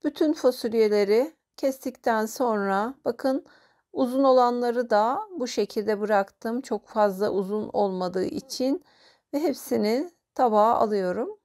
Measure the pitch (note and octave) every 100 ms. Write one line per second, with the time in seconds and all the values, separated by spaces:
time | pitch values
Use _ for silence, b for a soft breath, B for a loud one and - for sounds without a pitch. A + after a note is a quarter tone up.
0 | D4 C#4+ D#4+ E4 B3+ B3 A#3+ A3+ A3 G#3
1 | G3+ A3 D4 _ _ - C#4 C4 C4 A#3+
2 | - A3 A3 - B3 G#3+ G3 G3 A3 C4+
3 | - A#3+ C4+ C4+ b b b b b -
4 | B3 B3+ C4+ B3+ A#3+ A#3+ B3 A#3 A#3 G#3
5 | A3+ D4+ G#4+ F4+ A#3+ - G#3 - G#3 G#3
6 | G#3 G#3 G3 _ A3+ A#3+ - A3 _ A3+
7 | G#3 F#3 G#3 F#3+ F#3+ G#3+ G#3+ - G3+ F#3
8 | F3+ F#3 F#3+ - - - B3+ D4 b b
9 | b b b C#4+ D#4+ - - A#3 G#3 A#3+
10 | F4 _ _ - B3+ G#3+ A3 A#3+ A3 G#3
11 | F3+ F#3 D#4+ G#4+